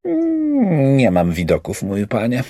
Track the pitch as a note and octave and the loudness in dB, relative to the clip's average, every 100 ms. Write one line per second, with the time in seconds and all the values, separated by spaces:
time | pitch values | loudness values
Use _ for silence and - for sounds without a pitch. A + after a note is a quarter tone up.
0 | F4 D#4+ E4 D#4+ D#4 C#4+ G#3 D#3 C3+ C3+ | -4 -2 0 -2 0 0 2 2 4 4
1 | A2+ F2+ F2 E2+ E2 D#2+ - - G2 G2+ | 4 2 0 0 0 0 -2 -6 -4 -4
2 | G#2 G#2+ A2+ B2 | -2 -2 -2 -4